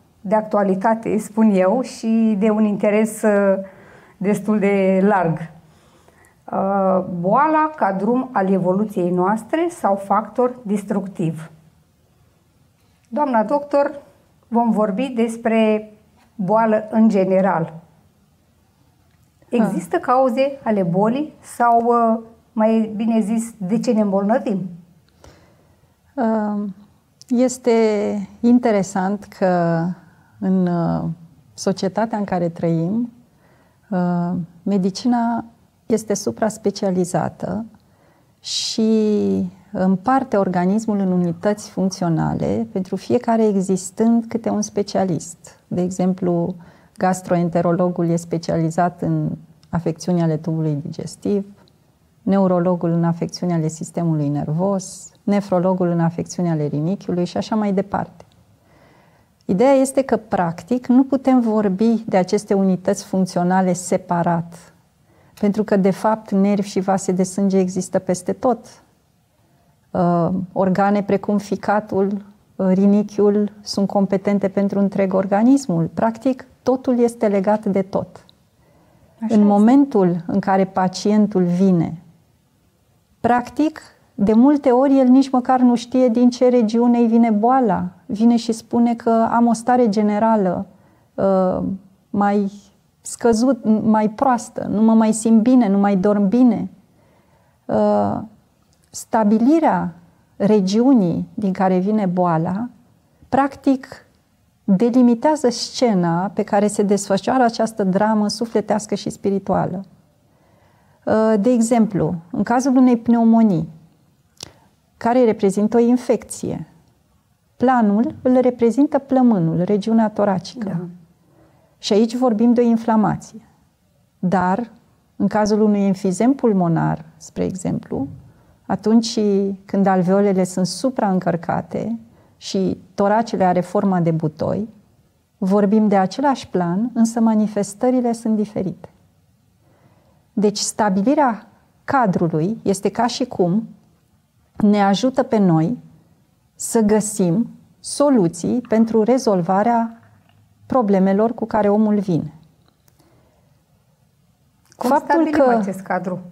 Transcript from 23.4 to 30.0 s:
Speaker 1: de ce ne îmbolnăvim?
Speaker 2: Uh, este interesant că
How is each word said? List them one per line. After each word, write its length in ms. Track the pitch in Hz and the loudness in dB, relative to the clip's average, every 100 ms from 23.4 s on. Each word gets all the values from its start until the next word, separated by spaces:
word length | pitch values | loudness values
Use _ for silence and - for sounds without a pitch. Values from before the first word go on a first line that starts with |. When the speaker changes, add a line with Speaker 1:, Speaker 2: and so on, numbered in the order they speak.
| - - | -4 -10
Speaker 1:
de 220 | 180 233 | -4 -2
ce 120 | 254 | 0
ne 100 | 214 | 0
îmbolnăvim? 680 | 208 196 202 269 277 190 175 - - _ _ _ - - _ _ _ _ _ _ _ 277 | 0 0 0 0 -2 -4 -6 -12 -20 _ _ _ -20 -20 _ _ _ _ _ _ _ -4
Speaker 2:
Uh, 480 | 226 220 208 208 208 - - _ _ _ - | -2 -2 -2 -6 -8 -12 -20 _ _ _ -4
este 840 | 240 254 247 240 226 220 208 208 208 190 - | 0 0 0 0 2 2 0 -2 -4 -8 -2
interesant 840 | 240 247 247 208 185 190 190 202 | 4 4 4 0 0 -2 -2 -4
că 600 | - - 185 180 170 165 175 175 | -10 -2 0 2 2 0 -2 -6